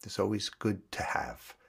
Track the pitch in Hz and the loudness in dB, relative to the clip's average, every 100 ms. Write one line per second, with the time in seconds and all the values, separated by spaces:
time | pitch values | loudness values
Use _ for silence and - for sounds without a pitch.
0 | 110 - 101 107 - - 110 101 - - | -6 2 2 2 -2 0 2 0 -2 -4
1 | - - - - - - | 0 0 0 -4 -14 -20